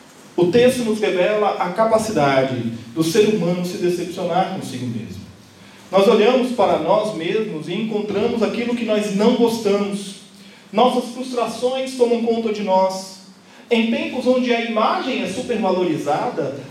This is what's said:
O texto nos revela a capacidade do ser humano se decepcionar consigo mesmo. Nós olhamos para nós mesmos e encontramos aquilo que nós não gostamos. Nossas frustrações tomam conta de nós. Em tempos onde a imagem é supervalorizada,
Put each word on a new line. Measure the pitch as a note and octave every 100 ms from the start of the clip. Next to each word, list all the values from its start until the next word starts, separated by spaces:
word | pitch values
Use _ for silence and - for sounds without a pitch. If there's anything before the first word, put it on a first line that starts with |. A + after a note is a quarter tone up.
| - - - -
O | F3
texto | A#3+ B3 B3+
nos | A3+ G#3+
revela | G3 F3+ F#3+ G#3+ G3+ -
a | F3+
capacidade | G3 A3 A3 - D3+ C#3+ C3+ B2 A#2 - - - D#3+
do |
ser | D#3+ G#3 G#3+
humano | G#3+ E3+ F3+
se | F3+ -
decepcionar | F3 F3 E3+ F3+ F3 F3 F#3 -
consigo | - B2+ B2
mesmo. | A2 - - - - - - - - -
Nós | F#3+ G3
olhamos | G#3+ A3 B3+ -
para | - F#3 D#3+
nós | D#3+ G#3+ G#3 E3
mesmos | E3 G#3+ G#3+ D#3 D3
e | G3
encontramos | A3 G#3 G3+ G3 A#3 A#3
aquilo | F#3+ A#3 A#3+ A#3+
que |
nós | G#3+ G#3+ G3+ F#3+
não | A3+ B3
gostamos. | A#3 - G3 G3+ G3+ - - - - - - - -
Nossas | G3+ B3 B3 -
frustrações | B3+ B3+ A#3+ G#3+ - B3 C4 C4 B3+
tomam | A#3 A#3
conta | A#3 A3+ A3+
de | G#3
nós. | F#3+ F#3 F#3+ F#3+ - - - - - - -
Em | A#3 A3+
tempos | A#3 E4 C4 A#3+
onde | B3+ A#3+
a | A#3 A3+
imagem | A3 A3+ F#4 C4+ A3
é | F#3
supervalorizada, | - - A3 F#3+ F#3 E3 D3 C#3+ - A#3 E3+ C#3 B2+ -